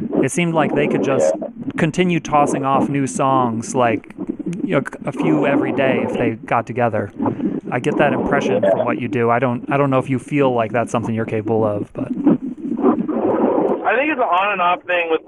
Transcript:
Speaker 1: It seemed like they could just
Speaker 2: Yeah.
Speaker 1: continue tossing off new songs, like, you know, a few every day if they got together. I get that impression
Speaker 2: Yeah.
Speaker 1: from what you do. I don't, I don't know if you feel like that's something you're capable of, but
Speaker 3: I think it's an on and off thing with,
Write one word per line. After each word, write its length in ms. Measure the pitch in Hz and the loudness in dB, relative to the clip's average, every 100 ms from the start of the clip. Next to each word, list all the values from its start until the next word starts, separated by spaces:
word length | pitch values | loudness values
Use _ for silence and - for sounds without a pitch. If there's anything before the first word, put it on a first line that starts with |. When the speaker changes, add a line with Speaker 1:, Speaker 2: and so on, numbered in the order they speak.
| - - | -2 0
Speaker 1:
It 60 | 131 | 0
seemed 220 | - 170 | 0 0
like 220 | 165 143 143 | 2 2 2
they 120 | 147 | 0
could 160 | - | 0
just 300 | 139 131 78 - | 0 2 2 0
Speaker 2:
Yeah. 80 | - - - - | -6 -10 -8 -2
Speaker 1:
continue 420 | 165 170 180 165 | 0 2 2 0
tossing 440 | - 151 143 143 135 | 2 2 2 0 0
off 240 | 135 - | 2 2
new 180 | 139 131 | 0 -2
songs, 680 | - 135 131 120 113 117 | 0 2 4 2 0 -2
like, 400 | 131 120 113 - - - - - 175 | 0 2 0 -4 -12 -8 -6 -6 -4
you 120 | - 151 | -2 -2
know, 80 | 135 - 147 | -2 -8 -8
a 60 | |
few 360 | - 156 151 143 | -2 0 2 2
every 240 | 139 - | 2 0
day 300 | 120 135 120 | 0 0 2
if 100 | 113 | 0
they 180 | - 117 113 - | -2 -2 -2 -2
got 220 | 123 113 | -2 0
together. 440 | 117 117 104 101 - - - - - - | 0 0 0 -4 -4 -4 -2 -4 -4 -4
I 80 | 127 | -4
get 180 | 147 - | 0 2
that 160 | 143 | 2
impression 480 | 127 - 139 131 127 | 2 0 0 2 2
Speaker 2:
Yeah. 60 | - | 2
Speaker 1:
from 140 | - 120 | 2 0
what 140 | 120 | -2
you 80 | 117 | -2
do. 220 | 120 117 | 0 2
I 80 | 120 | 2
don't, 280 | 127 120 - | 2 -2 -2
I 60 | 139 | 0
don't 120 | 143 | 2
know 100 | 131 | 2
if 100 | 127 | 0
you 100 | 127 | -2
feel 340 | - 147 135 | -2 0 2
like 180 | 120 110 | 2 0
that's 200 | 123 135 | 0 0
something 240 | 120 110 110 | -2 -2 -2
you're 100 | 110 | -2
capable 380 | 110 107 110 110 | -2 0 0 0
of, 260 | 104 - | -2 -6
but 160 | - - | -6 -6
Speaker 3:
I 1800 | - - - - - - - - - - - - - - - - - - 226 | 0 2 2 0 -8 -8 0 0 0 -2 -2 0 2 2 2 0 -2 0 0
think 160 | 302 | 0
it's 100 | 269 | 0
an 60 | 208 | 0
on 220 | 180 202 | 2 0
and 80 | 196 | 0
off 220 | 175 180 | 0 0
thing 240 | - 180 165 | -2 -2 0
with, 120 | 160 | -2